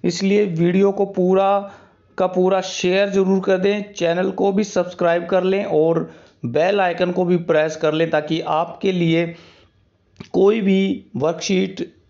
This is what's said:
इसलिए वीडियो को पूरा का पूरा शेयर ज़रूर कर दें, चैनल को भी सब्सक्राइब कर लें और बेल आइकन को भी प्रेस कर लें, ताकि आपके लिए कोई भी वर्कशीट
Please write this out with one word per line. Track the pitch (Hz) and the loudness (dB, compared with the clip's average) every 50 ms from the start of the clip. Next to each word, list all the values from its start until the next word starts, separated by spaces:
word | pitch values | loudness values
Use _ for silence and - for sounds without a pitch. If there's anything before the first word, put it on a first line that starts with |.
| - | -2
इसलिए | 180 175 - 190 190 202 208 208 | -4 -4 -2 0 2 2 2 2
वीडियो | 196 170 160 170 175 180 190 196 196 | 0 0 0 0 2 4 4 2 2
को | 196 208 202 | 2 0 -4
पूरा | 190 196 196 180 180 190 190 196 196 202 202 202 202 - - - _ _ _ _ _ _ - | -4 0 0 2 2 4 4 4 2 2 0 -2 -6 -16 -20 -20 _ _ _ _ _ _ -2
का | 190 185 | -2 -2
पूरा | 180 185 185 185 196 190 | 0 2 2 2 2 0
शेयर | 190 185 - - - 180 180 190 202 202 | -2 -4 -8 -4 -2 0 2 2 0 0
ज़रूर | 190 196 190 190 190 190 | 2 0 2 2 2 0
कर | 185 190 190 185 | 2 0 0 2
दें, | 185 202 208 208 202 - - | 2 0 0 -2 -6 -10 -8
चैनल | - 170 165 170 175 185 190 | -4 -2 -2 0 0 -2 -2
को | 185 - 190 196 | -2 0 0 0
भी | 196 196 214 | 0 0 -2
सब्सक्राइब | 202 - 190 175 180 - - 180 170 170 175 175 | -2 -2 -2 -2 -2 -4 -2 0 2 2 0 0
कर | 180 196 185 175 | 0 0 0 2
लें | 185 190 196 202 | 2 0 0 -2
और | - 165 151 156 165 165 165 - - - - - - _ _ - | 0 2 2 2 2 2 0 -2 -6 -10 -20 -20 -20 _ _ -10
बेल | 120 120 147 160 185 202 202 | -4 0 0 0 2 2 2
आइकन | 190 180 170 - 180 180 | 0 0 0 -2 -2 -2
को | 175 180 185 | 0 -2 0
भी | 175 180 175 | 2 0 0
प्रेस | 170 165 165 151 156 160 156 | 2 2 2 2 2 0 -4
कर | - - 151 151 | -2 -2 -2 0
लें, | 156 165 160 | 0 0 0
ताकि | 160 151 151 151 160 160 | 0 -2 -2 -2 -4 -4
आपके | 160 160 156 156 170 170 - - - 190 | -2 -2 -2 -2 -2 -4 -6 -6 -4 -2
लिए | 185 180 170 165 165 165 170 165 170 - - - - _ _ _ _ _ _ _ _ _ _ _ _ _ - - - | 0 0 0 2 2 2 0 -2 -6 -14 -20 -20 -20 _ _ _ _ _ _ _ _ _ _ _ _ _ -20 -6 0
कोई | - 190 202 220 226 | 2 4 4 4 2
भी | 202 196 190 190 196 190 - - - - _ | 2 2 2 2 2 0 -2 -4 -8 -12 _
वर्कशीट | - 135 156 170 165 - - 196 185 185 190 190 - - - _ _ _ | -2 -2 -2 -2 -2 -4 -2 0 0 0 -2 -4 -10 -12 -12 _ _ _